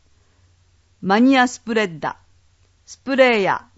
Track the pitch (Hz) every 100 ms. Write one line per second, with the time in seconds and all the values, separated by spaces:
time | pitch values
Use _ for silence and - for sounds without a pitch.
0 | _ _ _ _ _ _ _ _ _ _
1 | 180 208 254 269 247 - 220 226 202 156
2 | 147 - _ _ _ _ _ _ _ -
3 | 247 262 254 226 180 135 -